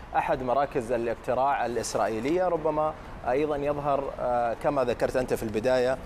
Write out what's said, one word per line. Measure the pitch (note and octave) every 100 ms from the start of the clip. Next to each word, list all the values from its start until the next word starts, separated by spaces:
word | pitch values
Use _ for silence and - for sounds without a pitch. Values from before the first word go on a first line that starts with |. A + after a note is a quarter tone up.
| -
لأحد | D#3 D3+ D3
مراكز | B2+ B2 C#3+ C#3+ A2+
الاقتراع | A#2+ A#2 A2 - A#2+ C3+ B2+ A#2+
الإسرائيلية، | A#2+ G#2+ A#2 G#2 A2 B2+ F3 F3+
ربما | E3+ D#3 D3+ D#3 D3+ - - B2
أيضًا | C3 D3+ D3
يظهر، | C#3+ D3 C#3+ C#3 C#3 -
آه، | B2 A#2+ A#2+ A2
كما | D#3 C#3+
ذكرت | B2 G#2+ - C3
أنت | B2+
في | A#2
البداية، | A#2 G#2+ A#2+ B2+ B2 C3